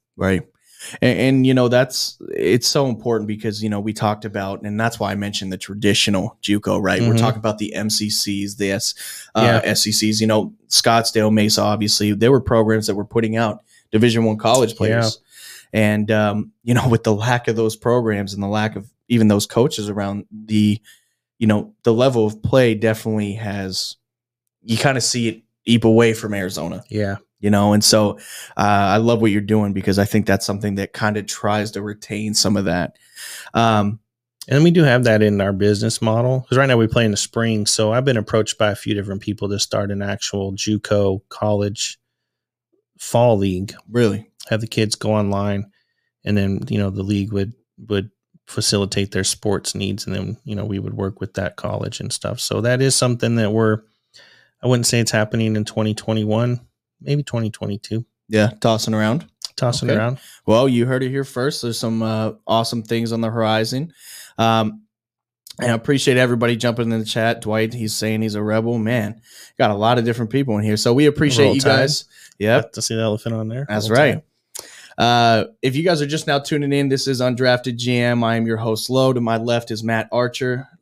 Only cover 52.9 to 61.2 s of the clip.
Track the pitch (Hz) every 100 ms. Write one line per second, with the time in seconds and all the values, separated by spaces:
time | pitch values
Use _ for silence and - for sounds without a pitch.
52.9 | - 123 120 117 117 104 110 113 107 -
53.9 | _ _ - - _ _ _ 123 123 117
54.9 | 120 110 113 107 117 110 107 107 - 107
55.9 | 107 - 110 107 110 123 123 _ _ _
56.9 | _ 135 143 143 120 110 - 104 101 -
57.9 | 110 117 _ - 107 104 - 120 110 113
58.9 | 107 107 139 - _ - - 123 - 123
59.9 | 107 117 131 - - - 110 135 120 120
60.9 | 131 131 135